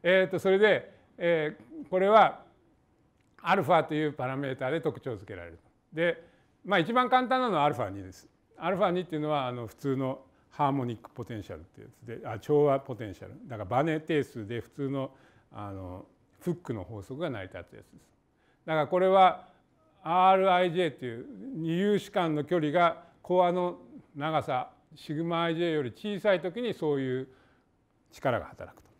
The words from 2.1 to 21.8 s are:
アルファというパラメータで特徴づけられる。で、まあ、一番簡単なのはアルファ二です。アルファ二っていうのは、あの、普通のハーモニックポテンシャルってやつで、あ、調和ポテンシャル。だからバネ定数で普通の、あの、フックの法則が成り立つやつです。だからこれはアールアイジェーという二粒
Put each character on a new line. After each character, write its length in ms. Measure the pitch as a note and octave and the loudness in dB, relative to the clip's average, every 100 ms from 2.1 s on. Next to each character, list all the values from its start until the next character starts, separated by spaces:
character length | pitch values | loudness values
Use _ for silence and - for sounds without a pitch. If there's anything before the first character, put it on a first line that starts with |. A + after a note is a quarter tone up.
| G#3+ E3+ - - _ _ _ _ _ _ _ _ _ | 8 6 2 -20 _ _ _ _ _ _ _ _ _
ア 140 | E3+ | 0
ル 80 | G3 | 0
フ 80 | C#3+ | 4
ァ 160 | E3+ D3+ | 2 4
と 60 | |
い 120 | D3+ | -2
う 80 | D3+ | -2
パ 140 | C#3 B2+ | -2 -6
ラ 80 | |
メ 160 | C3+ C#3 | -4 -6
ー 60 | C3 | -4
タ 120 | C3 | -4
で 100 | E3 | -2
特 180 | D#3+ B2 | -4 -6
徴 140 | C3+ | -10
づ 120 | G#2+ | -10
け 100 | G2+ | -12
ら 80 | F#2+ | -14
れ 60 | E2+ | -14
る。 80 | E2 _ _ _ | -20 _ _ _
で、 300 | D3+ E3+ E3 - _ _ _ | -2 -2 -2 -12 _ _ _
ま 120 | F3+ G3 | 0 0
あ、 20 | |
一 140 | E3 | 2
番 160 | A#3+ B3 | 0 2
簡 180 | B3+ B3 | 2 2
単 140 | B3+ | -2
な 80 | B3+ | 0
の 80 | E3 | 2
は 80 | |
ア 40 | D3 | 0
ル 60 | |
フ 60 | B2+ | 0
ァ 80 | G#2 | -6
二 140 | G2 | -8
で 80 | F#2+ | -14
す。 160 | - _ _ _ - | -20 _ _ _ -8
ア 120 | E3+ | -4
ル 80 | F#3 | 0
フ 60 | |
ァ 80 | G3 | 0
二 100 | F3+ | 0
っ 40 | |
て 100 | F3+ | -4
い 40 | D3+ | -6
う 20 | |
の 80 | D3+ | -2
は、 180 | D3 B2+ | -2 -2
あ 40 | |
の、 160 | B2 A2+ | -6 -12
普 80 | |
通 200 | - C#3 | -8 -4
の 260 | C3 C3 C#3 - _ _ | -2 -4 -6 -14 _ _
ハ 200 | - C#3+ | -2 0
ー 20 | |
モ 140 | C#3 | 0
ニ 120 | B2 A2+ | -4 -8
ッ 20 | |
ク 80 | - | -14
ポ 160 | - | -16
テ 100 | A#2 | -12
ン 80 | A2 | -12
シ 80 | F#2 | -12
ャ 40 | |
ル 60 | E2 | -16
っ 20 | |
て 180 | F2 - | -16 -20
や 60 | A2 _ A#2 A2+ | -20 _ -16 -12
つ 40 | |
で、 60 | B2 | -10
あ、 120 | A2 | -10
調 260 | - D3 | 2 4
和 140 | D3 C3+ | 4 2
ポ 160 | - | -2
テ 120 | A#2+ G#2+ | -10 -10
ン 60 | |
シ 80 | F2+ | -12
ャ 60 | G2 | -16
ル。 60 | C3+ F#3+ | -18 -14
だ 100 | A2 | -12
か 60 | |
ら 20 | |
バ 180 | F#2+ A#2+ | -2 0
ネ 160 | D#3+ D#3 | 0 -2
定 240 | D#3+ D#3 | -2 -2
数 220 | B2 A#2+ | -2 -8
で 160 | G2+ A#2 | -8 -10
普 80 | - | -10
通 180 | - C#3 | -8 -6
の、 220 | C#3 C3 _ _ _ _ | -4 -8 _ _ _ _
あ 200 | G#2+ G2+ | -14 -12
の、 340 | G2 F#2 F2+ - _ _ _ | -12 -12 -14 -18 _ _ _
フ 120 | - | -6
ッ 100 | F3 | -6
ク 120 | - | -6
の 100 | A2 | -8
法 180 | F2+ A2 | -8 -14
則 180 | F#2+ C3 | -14 -8
が 100 | E3 | -8
成 140 | A2+ | -8
り 60 | F#2+ | -10
立 160 | F2+ E2+ | -12 -16
つ 20 | |
や 60 | G#2+ | -20
つ 80 | - | -20
で 80 | - | -20
す。 100 | _ _ _ _ _ _ | _ _ _ _ _ _
だ 80 | - | -4
か 60 | D#3 | -2
ら 60 | D3 | 0
こ 120 | F3+ | 2
れ 80 | F#3+ | 6
は 400 | F#3+ F#3 - - _ _ _ _ _ | 8 8 6 -12 _ _ _ _ _
ア 280 | D#3 F3+ F#3+ | 0 4 6
ー 60 | F#3+ | 6
ル 160 | F#3+ | 4
ア 100 | F3+ | 4
イ 80 | F#3 | 2
ジ 80 | E3 | 0
ェ 80 | E3+ | -2
ー 40 | - | -4
と 80 | |
い 160 | B2+ A2+ | -10 -10
う 40 | C4+ G3+ B3 | -14 -16 -12
二 240 | G#3 D#3+ | -8 -4
粒 200 | E3+ | 0